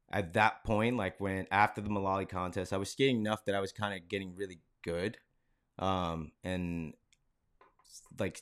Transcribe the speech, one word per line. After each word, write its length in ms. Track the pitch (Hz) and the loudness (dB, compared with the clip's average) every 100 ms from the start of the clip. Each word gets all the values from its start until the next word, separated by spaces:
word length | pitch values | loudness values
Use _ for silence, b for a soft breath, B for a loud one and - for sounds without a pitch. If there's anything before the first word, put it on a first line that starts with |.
| _ | _
at 220 | 95 85 | -2 2
that 300 | 107 107 - | 4 4 4
point, 320 | - 107 113 123 | 0 2 4 2
like, 220 | 95 - | -2 -2
when, 260 | 98 95 90 | -2 -2 2
after 300 | 98 104 - | 6 6 4
the 80 | 104 | -4
Malali 380 | 101 98 95 90 | -2 0 0 0
contest, 460 | 90 90 98 92 | -4 -4 -4 -2
I 40 | 95 | -2
was 120 | 98 | -2
skating 280 | - 135 120 | 2 2 4
enough 280 | 107 107 - | 0 -2 -2
that 100 | 98 | -2
I 40 | |
was 120 | 98 | -2
kinda 260 | - 104 95 | -4 -4 -4
getting 360 | 85 98 92 90 | -4 -4 -4 -6
really 240 | 98 82 _ _ | -8 -10 _ _
good. 360 | 85 85 104 - _ _ _ _ _ - | -4 -2 -2 -4 _ _ _ _ _ -4
Um, 540 | 95 92 85 82 78 - | 0 0 0 -4 -8 -10
and, 520 | 92 92 87 85 80 - _ _ _ _ _ _ - _ - - - - | -6 -2 -2 -2 -6 -10 _ _ _ _ _ _ -20 _ -20 -20 -12 -4
like, 240 | 95 - | -4 -6